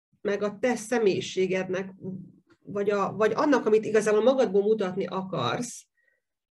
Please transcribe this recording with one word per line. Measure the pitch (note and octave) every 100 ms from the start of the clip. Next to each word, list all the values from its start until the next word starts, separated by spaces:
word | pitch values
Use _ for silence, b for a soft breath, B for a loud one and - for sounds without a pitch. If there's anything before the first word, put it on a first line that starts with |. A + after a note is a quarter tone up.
| _ _
meg | G3+ G3+
a | G3+ -
te | B3+ A#3
személyiségednek, | - A#3+ G#3 F3 - F#3+ F#3 F#3 F#3 F#3 F#3+ - F#3+ F#3+ - - _ _
vagy, | - G3+ G3+
a, | G3+ F3+
vagy | F#3+ G#3+
annak, | - D4 B3+ -
amit | A3
igazából | G#3+ G#3+ G#3+ G#3+
magadból | A3+ C4+ A3+ G3
mutatni | G3+ A3 F#3 F#3 -
akarsz, | F#3+ F#3+ D#3 A#2+ A#3+ B3 - - _ _ _ _ _ _